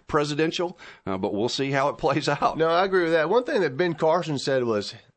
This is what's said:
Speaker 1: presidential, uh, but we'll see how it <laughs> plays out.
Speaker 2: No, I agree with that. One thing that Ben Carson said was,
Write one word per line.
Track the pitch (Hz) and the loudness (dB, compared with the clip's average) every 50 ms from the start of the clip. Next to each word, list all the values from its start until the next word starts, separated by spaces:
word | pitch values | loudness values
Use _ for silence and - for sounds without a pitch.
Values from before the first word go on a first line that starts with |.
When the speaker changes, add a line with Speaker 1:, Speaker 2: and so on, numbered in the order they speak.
| - | -6
Speaker 1:
presidential, | - - 151 147 147 147 143 156 165 - - 175 175 190 - - - - - _ | -2 0 0 0 0 0 0 0 0 0 -2 -4 -4 -6 -12 -18 -20 -20 -12 _
uh, | 98 95 | -6 -4
but | 95 98 98 | -2 -2 -2
we'll | 101 98 113 | -2 -2 -2
see | 123 - - 135 139 | -2 -2 -2 -2 0
how | 139 135 135 143 | 0 0 0 0
it | 113 | -2
<laughs> | - | 0
plays | - 160 139 156 131 | 0 0 0 0 0
out. | 147 147 - - 240 - | -2 0 0 0 0 0
Speaker 2:
No, | 147 160 165 | 0 2 2
I | 170 175 196 | 2 2 2
agree | 196 185 185 170 | 2 2 0 2
with | 160 | 2
that. | 165 160 151 165 | 2 2 2 2
One | 208 247 254 | 2 2 2
thing | 330 302 220 | 2 0 0
that | 180 147 131 | 0 0 0
Ben | 139 180 175 160 | 0 0 0 0
Carson | - 170 156 160 180 165 156 147 131 | 2 2 2 2 2 0 -2 -4 -4
said | - 147 135 131 123 | -2 0 0 2 2
was, | 117 110 104 98 - - 104 - _ _ | 2 0 0 -2 -4 -10 -16 -20 _ _